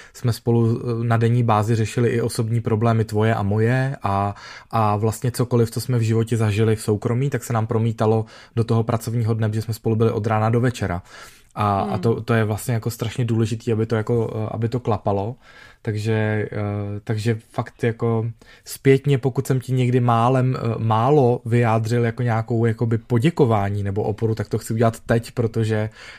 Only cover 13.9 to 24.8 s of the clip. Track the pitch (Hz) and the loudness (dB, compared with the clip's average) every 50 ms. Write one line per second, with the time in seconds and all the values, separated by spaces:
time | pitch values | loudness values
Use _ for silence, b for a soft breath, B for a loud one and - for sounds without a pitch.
13.9 | 117 110 104 - 120 117 110 - - 110 110 - - 110 117 113 - 123 - 120 | 0 -2 0 0 0 -2 -2 -2 -4 -6 -6 -6 -4 -4 -4 -4 -4 -4 -2 -2
14.9 | 107 - - 107 101 98 98 113 131 B B B B B B B B B - 117 | -2 0 0 0 0 0 -2 -4 -8 B B B B B B B B B -6 -6
15.9 | 107 107 104 113 110 110 107 107 107 107 101 - - 104 104 101 104 104 101 101 | -4 -2 -2 0 0 0 0 0 0 -2 -4 -4 -6 -6 -4 -4 -4 -6 -6 -8
16.9 | 104 104 - - 113 107 107 120 113 110 - _ - - 117 - - - - 117 | -8 -10 -6 -4 -4 -2 0 -2 -2 -2 -6 _ -8 -8 -8 -8 -8 -4 -4 -4
17.9 | 110 - 117 117 113 113 113 117 113 B B B B B B - - - - 135 | -2 -2 -2 0 0 0 -2 -4 -8 B B B B B B -18 -18 0 4 4
18.9 | 135 135 - 143 139 120 - 131 120 - 120 - 131 127 - - 127 127 127 123 | 4 4 4 2 0 2 0 -2 -2 -2 -2 0 -2 -2 -2 -2 -2 0 2 2
19.9 | 123 127 120 120 117 117 117 123 131 131 127 127 127 - - 117 110 - 113 113 | 2 2 4 4 4 4 4 4 4 2 2 0 0 -2 -2 -4 -2 -2 0 2
20.9 | 110 110 117 135 151 147 127 120 123 120 - 113 117 120 120 113 110 113 110 110 | 2 2 4 4 4 6 6 4 2 0 0 0 2 2 4 4 2 2 0 0
21.9 | 120 120 117 113 113 - 123 120 110 113 113 - 120 113 117 117 110 - 120 113 | 0 0 0 0 -2 -2 -2 0 0 -2 -2 -2 0 2 2 2 0 0 0 -2
22.9 | 117 113 - - 120 117 117 170 - - 147 117 113 101 98 98 101 101 98 98 | -2 -2 -2 0 0 2 2 2 4 4 4 4 4 2 0 0 -2 -4 -4 -4
23.9 | 95 104 - 120 101 - 113 110 110 - 107 - 123 110 - - 113 110 | -4 -2 -2 -2 -2 -2 -2 -2 -2 -2 -4 -4 -4 -6 -4 -4 0 2